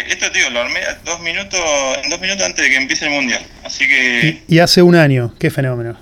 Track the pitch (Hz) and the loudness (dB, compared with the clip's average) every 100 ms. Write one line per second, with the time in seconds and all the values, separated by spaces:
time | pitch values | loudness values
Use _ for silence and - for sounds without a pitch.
0 | 120 180 202 185 151 120 127 165 190 - | -2 -6 -4 -2 -2 -2 -4 -6 -8 -8
1 | 160 170 170 175 196 190 165 143 135 135 | -10 -10 -8 -8 -6 -4 -2 -2 -2 -4
2 | 147 170 185 196 185 170 143 135 131 160 | -6 -6 -4 -4 -4 0 0 0 0 -4
3 | 156 143 127 110 - - - - 143 135 | -2 -2 -2 -4 -8 -16 -12 -2 0 2
4 | 127 120 156 160 - 165 170 185 175 175 | 2 0 0 -2 2 4 6 6 8 8
5 | 147 131 117 - 156 - 131 123 117 113 | 6 4 -2 -4 -4 -2 -2 -4 -6 -10